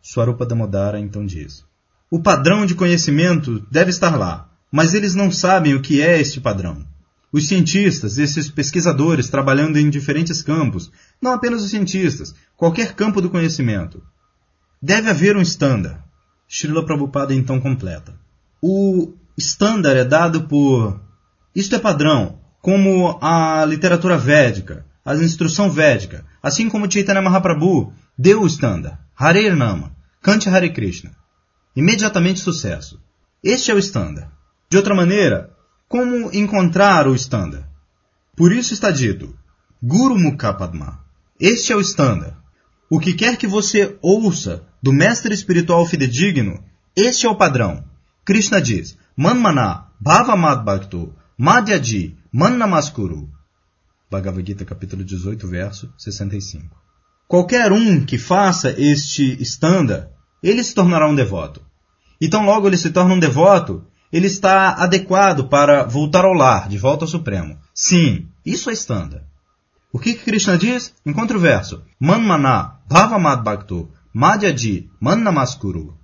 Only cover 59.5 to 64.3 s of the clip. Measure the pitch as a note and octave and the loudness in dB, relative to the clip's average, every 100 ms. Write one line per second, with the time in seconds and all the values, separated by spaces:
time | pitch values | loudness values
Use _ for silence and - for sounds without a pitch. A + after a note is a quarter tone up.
59.5 | - D#3+ F#3 C3 F#2 - - _ _ F3 | -2 0 0 -2 -4 -10 -20 _ _ -2
60.5 | A3+ A#3 - F3+ E3 D3+ D3 A2 F#2 D2 | -2 -2 0 2 2 2 0 -2 -4 -10
61.5 | C#2+ _ _ _ _ _ _ D#3+ G#3+ G3+ | -14 _ _ _ _ _ _ -2 0 2
62.5 | G#3+ G3 F3 E3 D#3+ F3+ F#3 D#3 C3 F3+ | 2 2 0 0 2 2 4 2 4 4
63.5 | F#3+ C#3 E2+ - _ _ E3 G3 | 4 2 -10 -12 _ _ -2 0